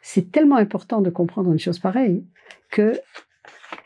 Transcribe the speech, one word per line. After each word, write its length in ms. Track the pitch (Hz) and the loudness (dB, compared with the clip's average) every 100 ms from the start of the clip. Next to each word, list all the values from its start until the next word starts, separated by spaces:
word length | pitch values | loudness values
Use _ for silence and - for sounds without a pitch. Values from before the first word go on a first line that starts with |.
C'est 300 | - - 175 | -2 -4 0
tellement 240 | 302 302 269 | 2 4 4
important 460 | 202 180 - 226 | 2 -2 -6 -2
de 80 | 190 | -2
comprendre 420 | 175 170 - 180 | 0 -4 -2 0
une 80 | 156 | 0
chose 200 | - 170 | -2 -4
pareille 460 | 190 214 254 180 - _ - - _ | -2 0 0 0 -4 _ -20 -20 _
que 240 | - 214 247 - - _ _ - - - - | 0 0 -2 -8 -20 _ _ -20 -20 -20 -20